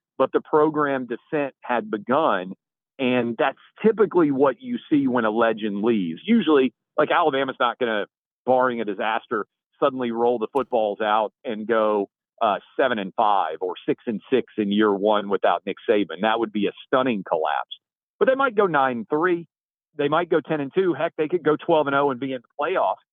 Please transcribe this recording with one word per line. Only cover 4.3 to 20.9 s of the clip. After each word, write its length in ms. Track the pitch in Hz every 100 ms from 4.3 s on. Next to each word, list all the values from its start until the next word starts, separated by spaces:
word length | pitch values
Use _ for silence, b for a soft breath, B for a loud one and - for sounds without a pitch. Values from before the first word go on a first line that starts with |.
what 300 | 131 139 127
you 180 | 127 120 -
see 160 | 147 131
when 180 | 123
a 60 | 110
legend 520 | 110 113 110 107 98
leaves. 380 | 113 110 85 -
Usually, 480 | 202 233 156 143 131 _ _ -
like, 140 | 151
Alabama's 440 | 160 156 135 135 127
not 180 | 123 -
gonna, 280 | 120 107 90 _ _ _
barring 360 | 123 127 127 117
a 40 |
disaster, 640 | 104 98 110 113 - 110 - _ _ -
suddenly 300 | 143 131 120
roll 280 | 113 120 120
the 100 | 110
footballs 480 | - 117 120 107 101
out 320 | 107 110 104 _
and 220 | - 107 107
go, 420 | 113 107 104 98 _ _ -
uh, 180 | 113 92 - -
seven 200 | 131 110
and 140 | 95
five 420 | - 107 98 80 80
or 140 | 92 85 -
six 180 | - 123
and 140 | 101 -
six 220 | 123 - -
in 140 | 101
year 220 | 104 107
one 360 | 98 107 104 101
without 340 | 95 101 87 98
Nick 100 | - -
Saban. 320 | 104 82 82
That 160 | 107 117
would 140 | 110
be 140 | 104 95
a 60 | - -
stunning 380 | 131 131 104 -
collapse. 480 | 82 78 67 - - _ _ _ -
But 80 | 233
they 80 |
might 200 | 262 269
go 120 | 208 196
nine 320 | 147 131 120
and 100 | 101
three. 380 | 151 180 170 165 _ _ _ _ 143
They 120 | 143
might 200 | 160 170
go 120 | 165
ten 200 | 147 156
and 120 | 139
two. 220 | 190 185